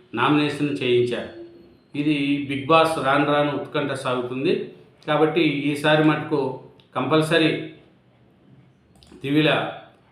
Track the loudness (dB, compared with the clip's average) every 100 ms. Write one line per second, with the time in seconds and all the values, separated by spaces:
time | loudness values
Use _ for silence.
0 | -10 -2 2 2 0 -2 -4 -2 0 2
1 | 0 -4 -8 -14 -18 -20 -20 _ _ -4
2 | -2 0 0 -2 -4 -6 2 4 4 0
3 | 0 2 2 2 0 -2 -4 -4 -4 -4
4 | -4 -4 -4 -4 -2 -2 -4 -14 -20 _
5 | -2 2 2 2 0 0 -2 0 2 4
6 | 4 2 -2 -2 -2 -6 -16 -20 _ -6
7 | 0 2 2 2 2 0 -8 -16 -20 _
8 | _ _ _ _ _ -20 _ _ _ _
9 | -20 -10 -2 2 2 0 -4 -10 -18 _
10 | _